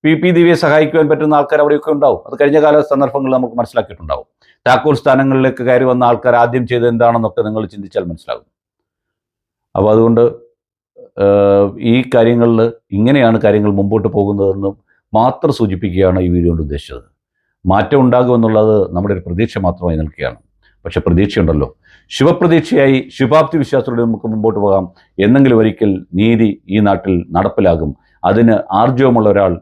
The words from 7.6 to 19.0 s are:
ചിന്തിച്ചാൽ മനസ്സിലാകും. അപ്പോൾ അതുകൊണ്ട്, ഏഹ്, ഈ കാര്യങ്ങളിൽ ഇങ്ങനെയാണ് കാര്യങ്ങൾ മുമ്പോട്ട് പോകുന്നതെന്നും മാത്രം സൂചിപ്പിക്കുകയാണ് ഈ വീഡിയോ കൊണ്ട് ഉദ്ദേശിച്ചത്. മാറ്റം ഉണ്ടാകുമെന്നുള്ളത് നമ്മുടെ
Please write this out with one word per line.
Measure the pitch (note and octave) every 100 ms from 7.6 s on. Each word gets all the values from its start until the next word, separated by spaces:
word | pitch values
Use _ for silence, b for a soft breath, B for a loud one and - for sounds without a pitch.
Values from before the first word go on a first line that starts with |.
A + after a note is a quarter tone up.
| G2+
ചിന്തിച്ചാൽ | G2+ G2 G#2+ F2
മനസ്സിലാകും. | E2 - A#1 _ _ _ _ _ _ _ _ _ _ _ _ _ F#2
അപ്പോൾ | G2+
അതുകൊണ്ട്, | A2 A2+ A#2 A#2 - _ _ _ _ _ - - -
ഏഹ്, | G2+ G2+ G2+ G2+ G2+ -
ഈ | A#2+ B2 B2+
കാര്യങ്ങളിൽ | B2 A#2 A#2+ A#2 A2+ A2+ A2+ _
ഇങ്ങനെയാണ് | G2 A2+ C#3+ A#2 A2+
കാര്യങ്ങൾ | G#2+ G#2+ G#2
മുമ്പോട്ട് | G2+ G2 A2 G2
പോകുന്നതെന്നും | G#2 G2+ G2+ G2 G2 G2 G2+ _ _ _
മാത്രം | G#2+ B2 B2+ E3
സൂചിപ്പിക്കുകയാണ് | - A2 F#2+ G2+ F2+ F#2+ F#2
ഈ | F2+
വീഡിയോ | F2 F2
കൊണ്ട് | E2 D2
ഉദ്ദേശിച്ചത്. | C#2+ - B1+ _ _ _ _ _ _ F2+
മാറ്റം | G2 - C#3+
ഉണ്ടാകുമെന്നുള്ളത് | B2+ B2 B2 A#2+ A2+ A2 A2 G#2+ F#2+
നമ്മുടെ | A#2+